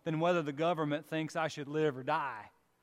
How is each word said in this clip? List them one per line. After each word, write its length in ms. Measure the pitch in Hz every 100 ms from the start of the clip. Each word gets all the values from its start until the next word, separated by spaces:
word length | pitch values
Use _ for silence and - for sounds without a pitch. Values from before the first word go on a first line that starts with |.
than 160 | - 156
whether 220 | 170 175
the 100 | 147
government 540 | 139 165 165 151 147 -
thinks 280 | 160 156
I 140 | 170 160
should 180 | - 139
live 300 | 151 156 131
or 60 |
die. 460 | 131 156 139 110 104 _ _ _